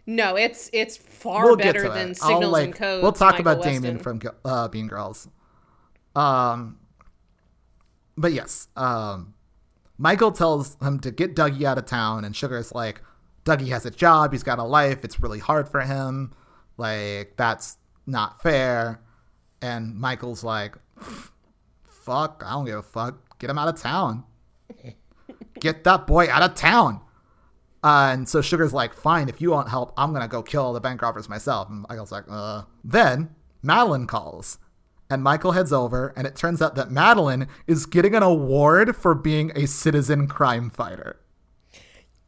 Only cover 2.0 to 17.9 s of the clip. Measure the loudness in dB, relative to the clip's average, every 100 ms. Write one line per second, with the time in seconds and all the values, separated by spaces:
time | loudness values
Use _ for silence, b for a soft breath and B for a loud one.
2 | -6 -2 2 2 4 2 0 -2 -4 0
3 | 2 6 6 6 4 2 0 -2 -4 -6
4 | -8 -8 -10 -10 -6 -4 -4 -6 -8 -8
5 | -10 -12 -20 _ _ _ _ _ _ _
6 | _ -2 0 2 0 -2 -8 -16 _ _
7 | _ _ _ _ _ _ _ _ _ _
8 | _ -4 -2 -2 -6 -12 -14 -6 -4 -2
9 | -6 -10 -14 -20 _ _ _ _ _ -2
10 | 2 4 4 2 0 0 -4 -6 -4 -4
11 | -4 -4 -2 0 0 0 -2 -2 -4 -4
12 | -2 -4 -8 -8 -8 -8 -8 -8 -8 -10
13 | b b b _ 0 0 0 -6 -6 2
14 | 4 6 4 -2 -4 -4 0 2 2 0
15 | -6 -4 -4 -4 -2 0 0 -4 -4 -4
16 | -6 -6 -8 b b b b -10 -6 -6
17 | -6 -8 -8 -2 -2 -2 -8 -16 _